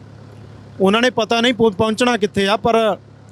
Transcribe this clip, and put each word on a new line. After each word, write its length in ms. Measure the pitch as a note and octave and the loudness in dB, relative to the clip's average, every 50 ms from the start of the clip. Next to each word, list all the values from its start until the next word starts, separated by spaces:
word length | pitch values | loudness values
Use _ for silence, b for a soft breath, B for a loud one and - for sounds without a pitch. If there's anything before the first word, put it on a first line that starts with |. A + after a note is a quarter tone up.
| - - - - - - - - - - - - - - - - | -20 -20 -20 -20 -20 -20 -20 -20 -20 -20 -20 -20 -20 -14 -4 0
ਉਹਨਾਂ 200 | G3 F#3+ G3+ A3+ | 0 2 2 2
ਨੇ 80 | A#3+ B3+ | 0 0
ਪਤਾ 320 | - A3+ A3 - A#3 A#3 | 0 -2 -2 -2 -2 0
ਨਹੀਂ 120 | A#3 B3 B3+ | 0 0 0
ਪਹੁੰ-, 200 | G3 A3+ A3+ F#3+ | 2 0 0 0
ਪਹੁੰਚਣਾ 440 | E3+ A3 A3 A3 - B3+ B3 A#3+ | 0 -2 -2 0 0 0 0 0
ਕਿੱਥੇ 300 | G#3+ G3+ G3+ - G3 G3 | -2 -2 -4 -2 -2 0
ਆ, 80 | G3 G3+ | 0 0
ਪਰ 400 | G3+ G#3 A#3 A3+ A3+ A3+ G#3+ F3+ - - - - - - - | 0 0 0 0 2 0 0 -2 -4 -8 -20 -20 -20 -20 -20